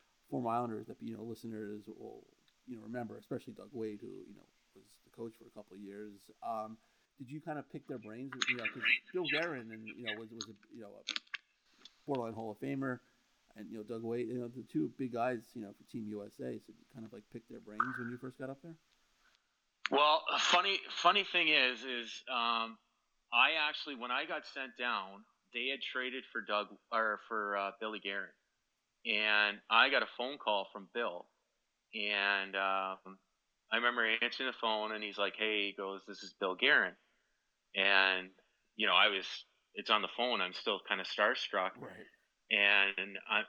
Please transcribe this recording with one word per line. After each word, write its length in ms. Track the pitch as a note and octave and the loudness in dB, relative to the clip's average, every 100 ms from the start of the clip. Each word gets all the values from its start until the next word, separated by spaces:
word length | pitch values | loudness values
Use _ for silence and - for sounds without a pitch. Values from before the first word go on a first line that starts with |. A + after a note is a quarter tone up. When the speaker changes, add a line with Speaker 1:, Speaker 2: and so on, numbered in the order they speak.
| _ _ - | _ _ -6
Speaker 1:
former 220 | C#3 A#2+ | -2 0
Islanders 360 | A#2 A#2+ G#2+ A2 | 0 0 -4 -8
that, 100 | - | -10
you 160 | A2+ A2 | -10 -8
know, 60 | |
listeners 640 | A2+ A2 A2+ G#2+ G#2 G#2 G#2+ | -10 -10 -10 -8 -8 -10 -12
will, 400 | - A2 A2 - _ _ _ - | -14 -14 -16 -20 _ _ _ -14
you 100 | A#2+ | -14
know, 60 | |
remember, 340 | G#2+ B2 A2 A2 | -8 -6 -6 -10
especially 380 | - B2 - | -8 -8 -8
Doug 160 | G2+ G2+ | -16 -10
Weight, 280 | G#2+ A2 G#2 | -6 -4 -4
who, 240 | G#2 G2 F#2 | -10 -12 -14
you 60 | |
know, 120 | G2+ - _ _ | -18 -20 _ _
was 100 | - - _ | -20 -20 _
the 60 | _ | _
coach 260 | - A#2 A2+ | -10 -10 -10
for 80 | A#2 | -18
a 40 | |
couple 240 | A2 G2+ | -18 -16
of 80 | G2 | -14
years. 480 | G2+ G2+ G#2+ G2+ - - | -12 -10 -12 -14 -20 -10
Um, 340 | A#2 A2 G#2+ A2+ _ _ _ - | -4 -4 -4 -10 _ _ _ -18
did 120 | B2 | -12
you 100 | D3+ | -10
kinda 220 | E3 D3+ | -8 -8
pick 240 | C3 D3+ - | -8 -12 -10
their 120 | C3 | -10
brains? 340 | G#2+ A2+ C3+ C3 - | -10 -10 -8 -2 -2
You 80 | B2 | 0
know, 120 | A2 | -4
'cause 140 | - - - - | -2 2 2 0
Bill 160 | F#3 D#3+ | -4 0
Guerin 420 | D3+ E3+ C#3 A2+ | 0 0 -4 -8
and, 260 | A2 A2 G#2 | -12 -12 -10
you 80 | |
know, 80 | A#2+ | -6
was, 200 | G#2+ A2+ | -8 -8
was 160 | A#2 A2+ | -12 -14
a, 60 | G2 - | -16 -18
you 80 | A#2 | -16
know, 140 | G#2 G2+ | -14 -10
a 180 | - - - - _ _ _ _ - _ - | -6 -6 -6 -14 _ _ _ _ -20 _ -4
borderline 280 | C3+ A#2 | -2 -2
Hall 160 | A2 A2+ | -6 -8
of 80 | G#2 | -6
Famer, 420 | C3+ C#3 C3+ B2 _ _ _ _ _ - | -4 -2 -2 -4 _ _ _ _ _ -16
and, 140 | F#2+ | -12
you 80 | A2 | -10
know, 60 | |
Doug 180 | G#2+ A#2 | -8 -6
Weight, 240 | A2+ A#2+ A#2 | -2 -2 -2
you 120 | B2 | -4
know, 100 | A#2+ | -6
the 160 | B2+ | -10
two 240 | A2+ D#3 D3+ - | -6 -2 -2 -2
big 140 | C3 | -4
guys, 400 | A#2 A#2+ A#2+ A2+ | 0 0 -2 -6
you 80 | B2 | -12
know, 100 | G2+ | -12
for 120 | G#2 | -14
Team 240 | - A#2+ G#2+ | -12 -8 -6
U 160 | G#2 | -8
S 160 | G2+ - | -10 -8
A. 180 | B2+ A2+ | -8 -8
So 140 | - | -12
did 60 | G#2+ | -20
you 80 | _ | _
kind 140 | C#3+ A2+ | -16 -16
of, 60 | |
like, 100 | G#2+ - | -16 -16
pick 160 | - - | -16 -16
their 120 | A#2 | -18
brains 220 | A2+ G#2+ - - | -8 -2 -2 -2
when 120 | A#2+ | -6
you 80 | A#2+ | -8
first 200 | C3 - | -10 -8
got 120 | C3 | -10
up 100 | C3+ | -10
there? 160 | E3+ D#3+ _ _ _ _ _ _ _ _ _ _ - | -14 -20 _ _ _ _ _ _ _ _ _ _ 2
Speaker 2:
Well, 340 | C#3 D3 D#3 - | 6 6 6 2
a 60 | C3+ | 0
funny, 420 | - F3 F#3+ G3 - | 4 6 6 0 -2
funny 360 | - E3+ G3 | 4 6 6
thing 240 | F#3+ F3+ E3 | 4 4 6
is, 360 | D3+ B2+ A#2+ | 6 6 2
is, 400 | C3 A#2+ A2+ - - | -4 -4 -6 -8 -4
um, 520 | B2 A#2 A#2 A2+ A2 _ _ _ _ _ | 0 2 2 0 -6 _ _ _ _ _
I 220 | A#2+ C3+ D#3+ D3+ | 6 6 6 0
actually, 280 | D3 - C3+ | -2 -6 -6
when 140 | A#2+ | -2
I 140 | B2+ | -2
got 220 | D#3 D#3+ - | -2 -4 -6
sent 320 | C#3+ C3 A#2+ | -8 -8 -4
down, 480 | B2 A2 F#2+ G2 A2 _ _ | 0 0 -2 -10 -20 _ _
they 160 | A#2+ B2 | -4 -2
had 140 | C3+ | -2
traded 420 | - C3 B2+ B2+ B2 | -4 -4 -4 -4 -8
for 80 | A#2 | -8
Doug, 280 | G2+ G#2 G2+ G#2 - | 0 0 0 -8 -2
or 300 | A2+ A2 G#2 - | 0 2 0 -4
for, 280 | A2 G2+ G2+ | -2 0 0
uh, 160 | G2 F#2+ | -2 -4
Billy 220 | A2 G#2 | -6 -4
Guerin, 320 | G2 G2 F#2 _ _ _ _ _ _ _ | -4 -6 -6 _ _ _ _ _ _ _
and 560 | A#2 G#2+ G#2+ G#2 G#2 G#2 - | -2 0 4 4 4 2 4
I 220 | A2+ C3 | 6 8
got 120 | C3+ | 6
a 40 | A2 - | 0 -2
phone 220 | B2 C#3+ | -6 -4
call 260 | - G#2 F#2+ | 0 0 0
from 160 | G#2 F#2+ | -8 -8
Bill, 360 | A#2+ A2+ F2 - _ _ _ _ _ _ | -4 -2 -4 -10 _ _ _ _ _ _
and, 640 | A2 G#2 G2+ G2+ G2 G2 G2 | -6 0 2 4 2 0 0
um, 640 | G2 F#2+ F#2+ F#2+ F#2 F#2+ _ _ _ _ - | 2 2 0 -4 -12 -18 _ _ _ _ -2
I 60 | A2+ | 2
remember 300 | A#2+ A#2+ A2+ A2+ | 2 2 2 2
answering 280 | A#2+ - C3 | 0 -2 -4
the 80 | A#2 | -2
phone, 340 | A2+ A2 G#2+ | 0 0 0
and 120 | G#2+ | -4
he's 140 | G#2+ G2+ | -4 -2
like, 180 | G2+ - | -2 0
"Hey," 300 | A2 G#2+ G2+ | 0 2 0
he 60 | |
goes, 340 | F#2+ G2 G2 - | -4 -6 -6 -10
"this 160 | G2 | -14
is 100 | F#2+ | -12
Bill 220 | - G2 | -2 -2
Guerin," 420 | F2+ C3 C#3+ F#2 F2 _ _ _ _ _ _ _ | 2 4 6 4 -2 _ _ _ _ _ _ _
and, 560 | G2 G2 G2 F#2+ F#2+ F#2 - _ _ _ - | 2 4 6 6 2 -4 -14 _ _ _ -2
you 100 | G#2+ | 4
know, 80 | |
I 140 | F2+ G#2 | 6 6
was, 180 | G2 F2+ - - _ _ | 4 -4 -8 -12 _ _
it's 160 | - G2+ | -6 2
on 100 | A2 | 4
the 80 | G2 | 2
phone, 320 | - A#2+ A2+ | 0 0 2
I'm 140 | F#2 | 0
still 260 | F#2 - G2 | -2 -2 -2
kinda 240 | - G2 | 0 -2
starstruck, 720 | F#2+ - G#2+ B2+ - G2+ F#2 - | -2 4 4 4 0 0 0 -2
Speaker 1:
Right. 300 | C3 F2+ - _ _ _ - | -14 -14 -18 _ _ _ 0
Speaker 2:
and 680 | G#2+ G2+ G2+ G2 G2 G2 G2 - | 4 6 6 4 0 -6 -6 0
I, 160 | G#2+ | 0